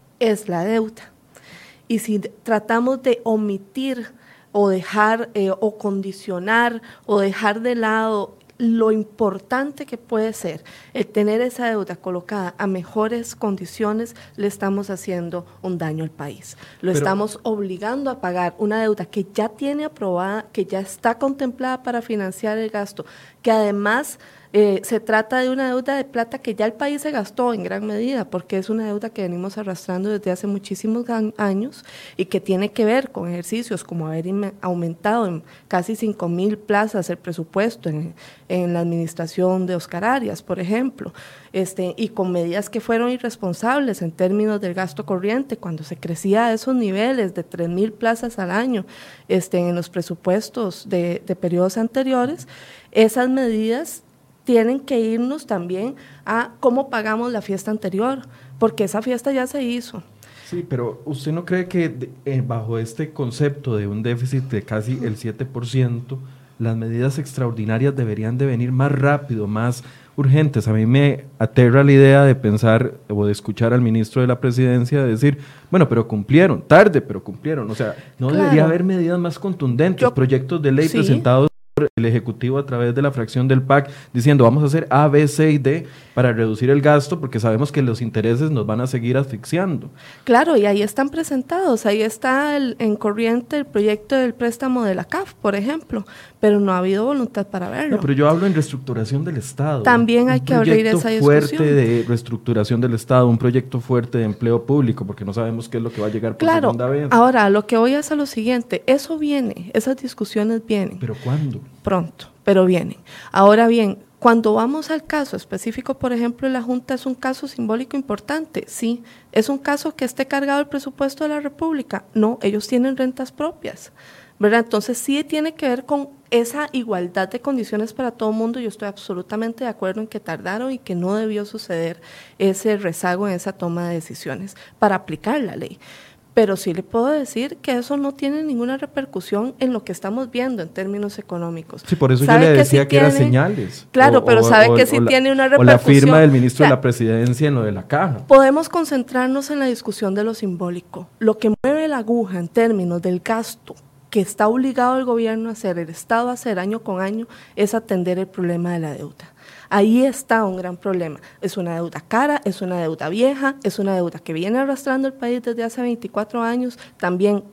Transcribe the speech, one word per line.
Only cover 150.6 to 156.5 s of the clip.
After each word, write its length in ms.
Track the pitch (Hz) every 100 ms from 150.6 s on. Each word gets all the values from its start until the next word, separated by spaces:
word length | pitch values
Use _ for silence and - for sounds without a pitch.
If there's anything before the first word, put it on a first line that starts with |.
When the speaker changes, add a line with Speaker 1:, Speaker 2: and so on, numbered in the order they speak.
| 175 175 - 170 175 -
Speaker 1:
Lo 220 | 220 214
que 120 | 220 214
mueve 240 | 254 302 311
la 100 | 269
aguja 400 | 214 233 190 185
en 120 | 170
términos 520 | 233 226 208 180 175
del 180 | 185 180
gasto 520 | - 226 226 - - - _ _ _
que 100 | 214
está 260 | 190 - 214
obligado 520 | 247 262 254 247 262
el 60 | 247
gobierno 440 | 233 220 220 226
a 40 |
hacer, 260 | 220 196 170
el 100 | 160
Estado 400 | 160 - 233 247
a 40 |
hacer 260 | 247 240